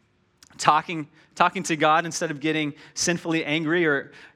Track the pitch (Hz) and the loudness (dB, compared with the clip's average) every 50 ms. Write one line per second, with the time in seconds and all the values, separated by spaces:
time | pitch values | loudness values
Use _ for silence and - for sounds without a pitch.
0 | _ _ _ _ _ _ _ _ - _ _ - - - 151 156 - - 175 160 | _ _ _ _ _ _ _ _ -20 _ _ 0 4 4 4 4 2 -2 -6 -8
1 | 147 - _ _ _ _ _ - 175 180 - 190 175 - 170 151 151 151 156 165 | -8 -10 _ _ _ _ _ 0 0 0 0 -2 -4 -4 -2 2 4 4 4 4
2 | 170 170 - - 180 160 151 143 139 156 156 160 151 147 143 - - - - - | 2 -2 -4 -6 -6 -6 -6 -4 -2 -2 -2 0 -2 -4 -6 -10 -18 -18 -10 -6
3 | - 180 175 170 - 175 160 165 - 147 147 165 165 151 165 180 170 156 143 135 | -2 -2 -2 -2 -2 -2 -2 -2 -2 -2 -2 -2 0 0 0 2 2 2 0 0
4 | - - - - - - _ | -2 -8 -16 -20 -20 -20 _